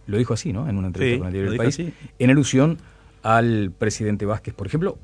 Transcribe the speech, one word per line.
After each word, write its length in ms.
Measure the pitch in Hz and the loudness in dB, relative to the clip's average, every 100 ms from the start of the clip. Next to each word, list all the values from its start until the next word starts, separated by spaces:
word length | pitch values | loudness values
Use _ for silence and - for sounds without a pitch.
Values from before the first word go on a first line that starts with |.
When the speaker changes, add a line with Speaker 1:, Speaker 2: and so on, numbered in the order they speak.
| - | -4
Speaker 1:
Lo 120 | 101 | 0
dijo 160 | 120 | 0
así, 200 | 113 - | -2 -2
¿no? 160 | 98 156 | -4 -2
En 80 | 98 | -2
una 100 | 95 | -4
entrevista 280 | 85 131 123 | -2 0 0
Speaker 2:
Sí, 40 | |
Speaker 1:
con 80 | 90 | -2
el 60 | |
diario 160 | 95 98 | -2 -2
Speaker 2:
lo 20 | |
Speaker 1:
El 20 | 120 | 0
Speaker 2:
dijo 40 | |
Speaker 1:
País, 160 | 120 147 | -2 -2
Speaker 2:
así. 300 | 170 - 143 - | -8 -10 -20 0
Speaker 1:
en 100 | 127 | 4
alusión 480 | 143 131 127 151 - - - - _ | 4 4 4 2 0 -10 -20 -20 _
al 520 | 110 113 117 110 98 - | 2 4 4 2 -2 -2
presidente 480 | 110 - 107 101 101 | -4 -2 -2 -2 -2
Vázquez, 280 | 107 - | -4 -6
por 140 | - 98 | -10 -4
ejemplo, 320 | 151 185 - | -2 -2 -6